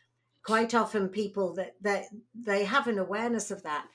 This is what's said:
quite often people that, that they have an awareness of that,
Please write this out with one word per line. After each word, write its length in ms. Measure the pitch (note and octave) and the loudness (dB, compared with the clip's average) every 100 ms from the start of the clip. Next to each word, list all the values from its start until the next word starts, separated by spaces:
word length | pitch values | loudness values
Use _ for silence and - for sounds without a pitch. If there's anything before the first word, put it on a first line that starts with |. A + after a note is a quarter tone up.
| _ _ _ _ - | _ _ _ _ 2
quite 280 | A3 A3+ | 2 4
often 360 | A#3 A3 A3 F#3+ | 4 2 2 0
people 440 | G#3 G3 G3+ F3+ E3+ | -2 -2 0 -2 -2
that, 200 | F3 - | -6 -4
that 240 | G3+ G3 - G#3 - | -2 0 -2 -14 -18
they 300 | A3+ A3+ G3 | -8 0 0
have 240 | G3 C#4 A#3 | 2 2 2
an 120 | G3+ | 0
awareness 520 | F#3 G3+ A#3+ A3+ - | 0 0 0 0 -2
of 120 | - | -6
that, 240 | D#3 D3 - | -6 -6 -6